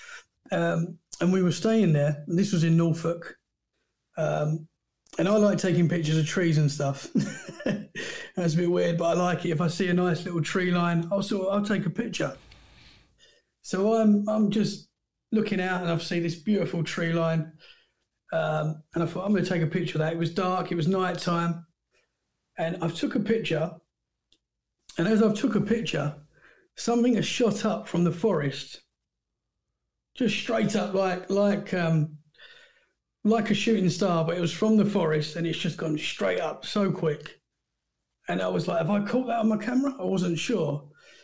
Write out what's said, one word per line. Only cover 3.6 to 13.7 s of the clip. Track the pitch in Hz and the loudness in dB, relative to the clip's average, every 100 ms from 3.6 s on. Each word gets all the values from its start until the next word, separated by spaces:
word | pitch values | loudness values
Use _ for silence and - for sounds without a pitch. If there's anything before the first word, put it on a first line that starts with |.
| _ _ _ _ _ - | _ _ _ _ _ -4
um, | 156 151 151 156 - _ _ _ - - | -2 0 0 -2 -6 _ _ _ -10 -2
and | 170 | 2
I | 214 | 4
like | 208 175 | 4 4
taking | 185 175 165 | 2 4 4
pictures | 170 156 160 | 2 2 2
of | 151 | 0
trees | 190 170 156 | 0 2 4
and | 147 | 2
stuff. | - 139 139 - | 2 -2 -4 -4
<laughs> | 214 - - - 330 - - - - - - - | -2 -2 -6 -14 -8 -4 -4 -6 -12 -10 -12 -10
That's | - 170 | -4 0
a | 156 | 2
bit | 175 | 2
weird, | 180 175 165 | 2 2 2
but | |
I | 170 170 | 2 2
like | 180 175 | 2 0
it. | 175 | 0
If | 156 | 0
I | 170 | 0
see | - 185 | 0 2
a | |
nice | 180 180 156 | 2 2 0
little | 180 170 | -2 -4
tree | 151 190 180 | -2 0 2
line, | 175 175 170 170 | 2 2 0 0
I'll | 202 | -2
sort | 196 202 185 | -2 -2 0
of, | |
I'll | 208 | 0
take | 202 196 | 0 0
a | 202 | -2
picture. | - 233 165 - - - - - - - - _ _ _ _ _ _ | -4 -6 -4 -6 -8 -20 -20 -20 -20 -20 -20 _ _ _ _ _ _
So | - | -6